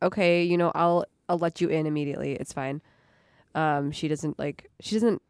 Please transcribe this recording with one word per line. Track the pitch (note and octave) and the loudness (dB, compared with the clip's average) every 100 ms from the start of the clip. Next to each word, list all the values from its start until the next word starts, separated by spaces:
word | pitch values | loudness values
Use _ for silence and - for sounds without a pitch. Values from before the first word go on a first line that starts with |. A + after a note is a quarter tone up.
"Okay, | F#3 G#3 F3 F3 | -2 2 2 4
you | F3 F3 | 4 2
know, | E3+ | 2
I'll, | - E3+ F3 - _ - | 2 2 2 0 _ -4
I'll | F3 | -2
let | E3+ - | -2 0
you | F3 | 0
in | D#3 D#3 | 0 0
immediately. | D3+ C#3+ - C#3 | -2 -4 -4 -6
It's | - - | -6 -8
fine." | - C3+ D3 - _ _ _ _ _ _ | -6 -6 -8 -12 _ _ _ _ _ _
Um, | D3+ D#3 C#3+ C#3+ | -2 0 0 -2
she | D3 D#3 | -4 -4
doesn't, | D3+ D3+ - | -2 -4 -4
like, | C#3+ - - - | -6 -6 -16 -16
she | - | -4
doesn't | G#3+ A#3 G3 | 2 2 2